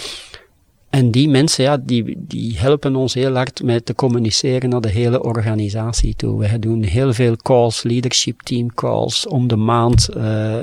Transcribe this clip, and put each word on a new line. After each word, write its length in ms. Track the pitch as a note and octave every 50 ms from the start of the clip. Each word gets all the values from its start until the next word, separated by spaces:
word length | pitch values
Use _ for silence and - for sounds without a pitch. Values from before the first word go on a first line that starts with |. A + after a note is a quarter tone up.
| - - - - - - - - - _ _ _ _ _ _ _ _ _
En 220 | - C3+ B2+ A#2+
die 160 | A2 B2+ D3
mensen, 360 | D#3 C3+ C3 D3+ D#3+ - - C3
ja, 140 | C#3 D3
die, 380 | C3 C3 C3 B2 A#2 G#2+ - -
die 400 | - - - - A2+ A2+ A2+ A2+
helpen 380 | D#2+ G#2+ C3+ D3+ D3 - C#3 C3+
ons 180 | C3 C3 B2 -
heel 220 | B2 C3 C3+ C3
hard 280 | B2+ B2+ B2+ - - -
met 220 | A#2+ A#2+ A#2+ -
te 100 | - A#2
communiceren 720 | - C#3 B2+ A#2+ A#2+ A2+ G#2+ - - - C3+ B2+ B2+ B2+ B2+
naar 120 | B2 B2
de 80 | A2 G#2+
hele 340 | F#2+ A#2 A#2+ A#2+ B2 B2+ -
organisatie 920 | A#2+ A2+ A#2 G#2+ A2+ A2 G#2+ G#2+ G2+ G2+ A2 A2 A#2 A2+ - - A2+ G#2
toe. 240 | - A#2 A2 G#2+ G#2+
We 200 | G#2+ G#2 A#2 A2+
doen 240 | G#2+ A2 A2+ A2+ A2
heel 300 | F#2+ E2+ B2 C3+ C#3 A2
veel 220 | A2+ B2 A#2 A2+
calls, 480 | - - - C3 A#2+ A#2+ A#2 - - -
leadership 580 | A#2 A#2+ B2 B2 B2 - - - C3+ B2 -
team 320 | - - B2+ A#2+ A#2+ A#2+ -
calls, 540 | - - A#2+ A2+ A2 A#2 A#2+ - - -
om 200 | G#3+ D#3+ B2 B2
de 80 | A#2+ A2+
maand. 540 | G#2+ A2 A2+ A#2+ A#2+ A#2 A#2+ B2 A2+ - -
Eh, 460 | - - A2+ G#2+ A2 G#2+ G#2+ A2 A2 A#2